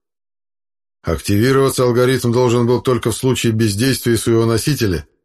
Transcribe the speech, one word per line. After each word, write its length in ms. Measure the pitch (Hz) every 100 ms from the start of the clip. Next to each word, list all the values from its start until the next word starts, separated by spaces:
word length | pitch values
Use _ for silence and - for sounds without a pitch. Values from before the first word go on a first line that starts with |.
| _ _ _ _ _ _ _ _ _ _ -
Активироваться 760 | 80 - 101 123 135 135 131
алгоритм 500 | 123 120 127 127 120
должен 340 | 120 123 120 120
был 140 | 120
только 300 | - 120 120
в 40 | -
случае 380 | 131 117 120
бездействия 640 | 110 110 101 131 120 123 113
своего 280 | 117 113 113
носителя 640 | 113 - 131 107 78 - _